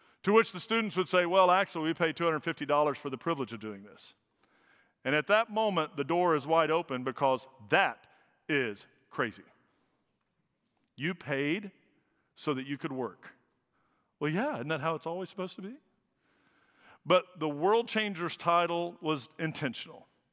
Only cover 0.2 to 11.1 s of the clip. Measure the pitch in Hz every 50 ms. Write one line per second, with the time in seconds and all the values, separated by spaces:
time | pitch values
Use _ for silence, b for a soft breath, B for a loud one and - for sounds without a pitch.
0.2 | - 190 208 226 226 - - 180 - - 220 226 220 202 143 180 180 - - 180
1.2 | 175 170 180 190 185 180 180 190 196 - - 170 156 160 160 - 165 160 147 -
2.2 | 175 170 160 147 - 135 123 - 151 139 147 147 151 151 135 - - 143 131 120
3.2 | - 165 165 139 131 107 117 107 107 110 104 98 101 104 87 - - - - _
4.2 | _ _ _ b b b b b b b b b b b b b - 127 143 151
5.2 | 143 - 202 214 233 233 208 220 220 214 190 170 156 147 143 143 139 135 170 175
6.2 | 180 175 160 147 131 151 165 165 160 151 156 165 170 - 131 127 127 131 123 -
7.2 | 147 135 131 123 - - - - 110 104 151 185 190 135 113 - _ b b b
8.2 | b b b b _ - 156 139 127 113 101 - - - _ _ _ _ - -
9.2 | 131 113 101 - - _ _ _ _ _ _ _ _ _ _ _ _ _ _ _
10.2 | _ _ _ _ _ _ _ _ _ _ _ _ _ _ _ - 135 170